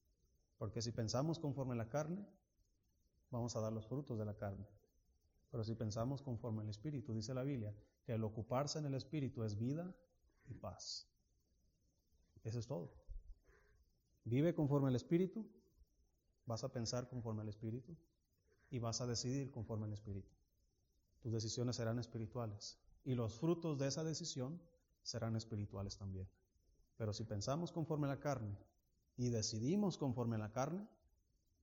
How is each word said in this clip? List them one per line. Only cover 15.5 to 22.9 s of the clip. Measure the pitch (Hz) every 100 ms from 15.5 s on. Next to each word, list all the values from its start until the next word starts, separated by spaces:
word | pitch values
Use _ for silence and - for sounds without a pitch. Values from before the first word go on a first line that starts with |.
| - - - - _ _ _ _ _ 117
vas | 110
a | 131
pensar | 120 113 123 123
conforme | 123 113 107
al | 107
Espíritu | 104 113 123 - 165 _ _ _ _ _ _ -
y | 127
vas | 113 113
a | 120
decidir | 117 123 139 131
conforme | 120 104 107 107
al |
Espíritu. | 104 104 98 - - _ _ _ _ _ _ _ _
Tus | 117
decisiones | 110 107 123 120 120
serán | 113 120
espirituales | 117 113 110 123 113 104 - - -